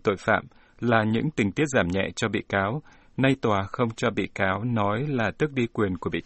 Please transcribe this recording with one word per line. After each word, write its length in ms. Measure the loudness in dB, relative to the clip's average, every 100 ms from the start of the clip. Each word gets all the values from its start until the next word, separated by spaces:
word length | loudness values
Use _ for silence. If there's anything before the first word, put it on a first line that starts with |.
tội 120 | -2 -2
phạm 240 | 0 0 -2 -16 _ -6
là 240 | 2 4
những 280 | 4 0 0
tình 200 | 0 0
tiết 120 | 0 0
giảm 200 | 2 2
nhẹ 220 | 0 -2 -2
cho 120 | -4
bị 160 | -4 -2
cáo, 320 | 0 0 -2 -8 -20 -12 0
nay 180 | 2 2
tòa 220 | 2 0
không 260 | 0 -2 -2 0
cho 120 | -2
bị 180 | -2 -4 0
cáo 280 | 0 0
nói 420 | 0 0 0 0 -2
là 240 | 0 0
tước 220 | 0 -2
đi 140 | 0 -2
quyền 240 | 0 -2 -2
của 120 | -4
bị 120 | -4